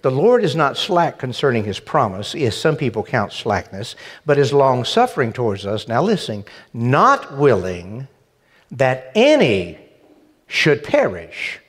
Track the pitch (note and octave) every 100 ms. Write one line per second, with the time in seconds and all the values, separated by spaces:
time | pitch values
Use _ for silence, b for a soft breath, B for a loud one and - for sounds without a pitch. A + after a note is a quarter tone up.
0 | C#3+ C3 G3 B3 G3 D3 C#3+ A#2+ - F3+
1 | D#3+ - B2+ A#2+ C#3+ A#2 G#2 G2 - D#3
2 | A2+ F#2+ G#2 F#3+ B2 - D#3+ D3+ C3+ G#2+
3 | - B2 G2+ - A#2 G2 - G2 A2 -
4 | B B D3 C#3+ C3+ C#3 C3+ B2 A#2 -
5 | - - A#2+ G#2+ A#2 G2 G2 G#2+ - A2+
6 | F#3+ G3+ - G#2 G2 B B A#2 A#2+ C#3+
7 | A#3 C#4 - C#3 C#3+ G#2+ F2+ F2+ F2 A2+
8 | C3+ _ _ _ b b b A#2+ C3 B2+
9 | - G#3+ C4+ D4+ D#3+ G2 F2 E2+ - _
10 | _ _ _ _ _ - D#3+ C#3+ - D4
11 | F#3+ F2+ - - - -